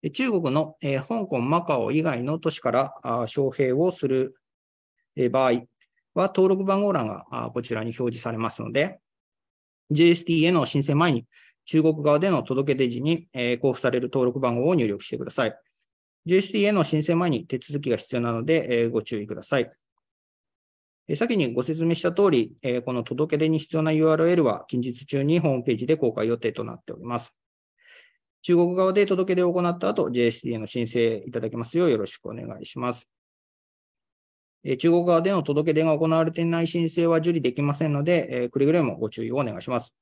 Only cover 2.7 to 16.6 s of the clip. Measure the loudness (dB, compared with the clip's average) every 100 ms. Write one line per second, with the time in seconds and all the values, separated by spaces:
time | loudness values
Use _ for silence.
2.7 | 0 0 -4 -6 -4 -4 -2 -2 0 0
3.7 | 2 0 0 -2 0 -2 -8 _ _ _
4.7 | _ _ _ _ -2 0 2 2 2 -2
5.7 | _ _ _ _ -2 0 4 4 2 2
6.7 | 2 2 0 -2 -6 -10 -8 -6 -8 -6
7.7 | -6 -6 -4 -4 -4 -8 -4 -6 -6 -4
8.7 | -2 -2 -4 _ _ _ _ _ _ _
9.7 | _ _ 4 6 4 2 2 4 4 2
10.7 | 0 2 2 2 2 -4 _ -20 _ -2
11.7 | 2 2 2 2 2 2 0 0 -2 0
12.7 | 0 0 0 -2 -2 -4 -4 -2 0 0
13.7 | 0 0 0 -2 0 0 0 -2 0 2
14.7 | 2 0 -2 -8 -10 -8 -2 -2 -4 _
15.7 | _ _ _ _ _ 0 0 2 0